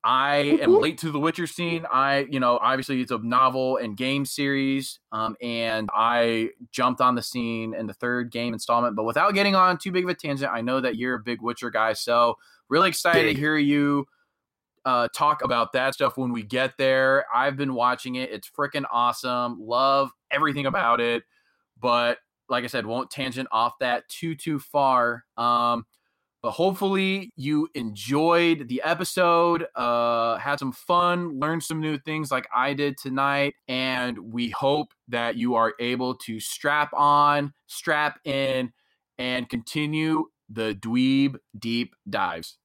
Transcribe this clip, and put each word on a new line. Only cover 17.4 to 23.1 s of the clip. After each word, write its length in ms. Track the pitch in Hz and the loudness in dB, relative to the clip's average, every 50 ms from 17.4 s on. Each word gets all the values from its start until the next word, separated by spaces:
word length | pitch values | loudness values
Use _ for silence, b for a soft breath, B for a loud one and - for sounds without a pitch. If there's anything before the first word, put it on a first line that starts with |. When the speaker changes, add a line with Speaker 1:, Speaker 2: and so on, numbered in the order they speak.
| 131 143 139 | 0 0 0
Speaker 1:
been 180 | 135 143 135 131 | -2 -4 -4 0
watching 400 | 120 120 123 123 123 - 127 127 | 2 2 2 2 0 -4 -8 -6
it. 160 | 127 127 131 | -6 -6 -6
It's 180 | 107 104 - - | -8 -12 -12 -12
frickin' 360 | _ - 143 139 - 147 139 - | _ -4 -4 -4 -4 -6 -6 -2
awesome. 680 | - 120 120 120 120 - - 127 123 123 123 120 120 87 | -2 0 0 0 0 -2 -4 -2 -2 -2 -2 -4 -6 -8
Love 540 | 107 110 117 123 135 139 135 139 139 131 _ _ _ _ | -6 -2 0 2 4 4 4 4 2 0 _ _ _ _
everything 360 | 143 143 156 151 139 143 139 | -2 0 0 0 0 0 -2
about 340 | 135 - 202 170 117 117 117 | -2 0 0 2 2 2 4
it. 240 | 120 117 117 117 - _ _ _ _ _ _ _ _ _ _ | 2 0 0 -2 -4 _ _ _ _ _ _ _ _ _ _
But 420 | _ 120 123 120 120 120 120 120 - _ _ _ _ _ - | _ 0 2 2 2 2 2 0 -2 _ _ _ _ _ -4
like 140 | 127 123 | -2 -2
I 60 | 123 120 | -2 -2
said, 180 | - 127 107 | -4 -4 -4
won't 240 | 107 117 123 127 - | -2 -4 -6 -6 -6